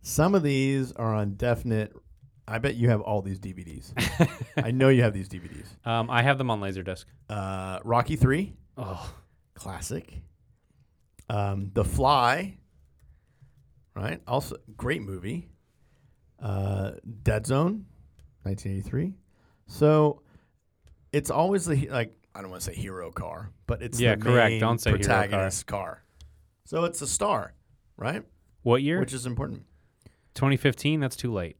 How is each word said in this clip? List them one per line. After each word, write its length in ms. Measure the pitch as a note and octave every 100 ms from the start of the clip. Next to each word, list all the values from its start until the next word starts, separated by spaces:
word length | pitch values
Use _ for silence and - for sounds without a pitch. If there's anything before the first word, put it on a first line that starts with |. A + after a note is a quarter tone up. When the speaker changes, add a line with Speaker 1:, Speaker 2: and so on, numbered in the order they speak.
Speaker 1:
Some 320 | - - E3
of 80 | G3
these 500 | D3 C3+ C3+ C#3 B2+
are 220 | - A2+
on 200 | G#2+ G#2 G2
definite. 580 | A#2+ A#2 B2 A2 G#2+ - _ - - _ -
I 120 | A2+
bet 160 | C3+
you 160 | A#2+ A#2+
have 100 | G#2+
all 220 | G#2 G#2
these 160 | F#2+ F#2+
D 140 | F#2+
V 120 | F#2
Ds. 300 | E2 C#2 - - - - E3+
Speaker 2:
<laughs> 300 | - A#2+ -
Speaker 1:
I 140 | A#2
know 180 | B2+ C3
you 140 | C3
have 100 | A#2
these 140 | G2 F#2
D 100 | F#2
V 100 | E2+
Ds. 280 | D2+ - - A#2
Speaker 2:
Um, 240 | A#2 A2+
I 100 | A#2+
have 140 | B2+ C3+
them 140 | B2+
on 100 | A2
Laserdisc. 460 | G2 F#2+ F#2 F#2 - - _
Speaker 1:
Uh, 480 | G#2 F#2+ F#2+ F#2+ F#2
Rocky 340 | - A#2+ A#2+ D3+
three. 400 | B2+ D3 G3+ - - -
Speaker 2:
Oh. 340 | A2 F2+ - - _ _ _
Speaker 1:
Classic. 680 | - - F2 E2 E2 - - - _ _ _ _ _ _ _ _ _ -
Um, 420 | G#2+ G2+ G2+ G2
The 120 | G2+
Fly. 760 | G2+ B2 C3 C#3+ A#2+ C#3+ G3 - _ _ _ _ _ _ _ _ - _ _ _ _
Right? 260 | - G2 F3 -
Also, 300 | B2+ C#3 - - G#2+
great 260 | A#2+ D#3
movie. 460 | G#2 F#2+ F2+ D#3+ F3 - _ _ _ _ _ _ _ _
Uh, 520 | A#2+ G2 G2 G2 G2 - - G#2+
Dead 240 | - G#2+ A2+
Zone, 400 | C3+ E3+ G#3+ F#3+ - - _ - _
nineteen 280 | G2 G2 G2+
eighty-three. 420 | G2 F#2 B2+ F3 F#3+ _ _ _ _ _
So, 560 | - D3+ D3+ D3+ - _ _ _ _ _ _ - - _
it's 180 | D3 C#3+
always 340 | C3+ F3 G3 E3+
the 100 | C#3+
he-, 120 | D3
like, 260 | C3 A2 - _
I 60 | -
don't 100 | G2
wanna 100 | F#2
say 120 | -
hero 380 | E2+ G2 F#2 E2+
car, 400 | - E2+ D#2+ G2+ - -
but 160 | A#2
it's 180 | A#2+ A#2+
Speaker 2:
Yeah, 160 | A#2+ G#2
Speaker 1:
the 60 |
Speaker 2:
correct. 280 | A2 B2 A2
Speaker 1:
main 100 | A2
Speaker 2:
Don't 180 | A2 A#2
say 100 | A2+
hero 80 | G#2+
car. 180 | G2+ A2
Speaker 1:
protagonist 440 | G2+ G2+ F#2+ F#2+ -
car. 360 | G2+ F2+ - _ _ - _ _ _
So 200 | - D#3
it's 160 | E3+ E3+
a 40 | C#3
star, 480 | - G3+ D3+ F2+ - _ _ _ -
right? 280 | A2+ F#3 - _ _ _
Speaker 2:
What 200 | A#2+ B2
year? 160 | C#3 F3
Speaker 1:
Which 140 | F#3+
is 120 | C3+ B2
important. 360 | A#2 C#3 G2+ - _ _ _ - _ _
Speaker 2:
Twenty 220 | - C3+ C3+
fifteen? 420 | C#3+ A#2+ C#3+ D#3
That's 180 | C3+ -
too 160 | B2
late. 240 | G#2+ E2+ -